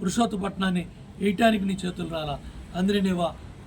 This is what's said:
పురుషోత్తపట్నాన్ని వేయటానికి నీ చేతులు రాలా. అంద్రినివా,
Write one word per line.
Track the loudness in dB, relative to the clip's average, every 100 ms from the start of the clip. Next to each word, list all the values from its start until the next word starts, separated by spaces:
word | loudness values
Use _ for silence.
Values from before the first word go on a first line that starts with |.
పురుషోత్తపట్నాన్ని | -2 2 2 2 -4 0 0 0 -2 -10 -16 -2
వేయటానికి | 0 6 6 6
నీ | 0 -2 -4
చేతులు | -4 -4
రాలా. | -4 -4 -6 -8 -14 -8 0
అంద్రినివా, | 4 4 4 2 0 -2 -14 -16